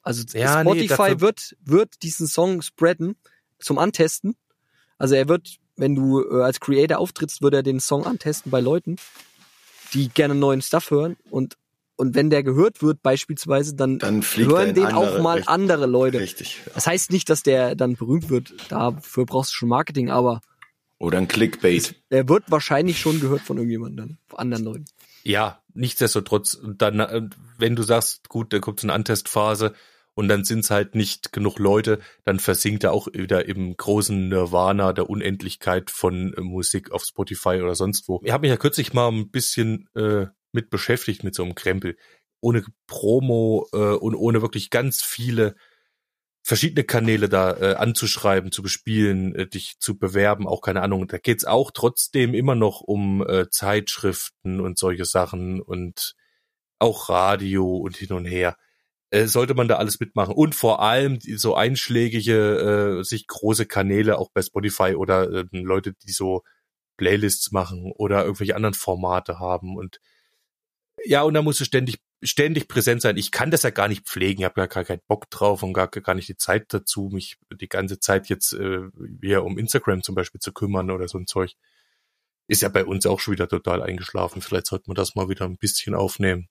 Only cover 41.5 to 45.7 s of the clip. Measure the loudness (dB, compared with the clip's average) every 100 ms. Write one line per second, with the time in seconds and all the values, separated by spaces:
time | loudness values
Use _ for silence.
41.5 | -4 -2 -2 -4 -10 _ _ _ _ 0
42.5 | 0 -2 -16 _ -4 2 2 4 2 2
43.5 | 2 0 0 0 2 0 0 2 2 0
44.5 | -4 -2 0 0 -4 -6 -6 -4 0 0
45.5 | -2 _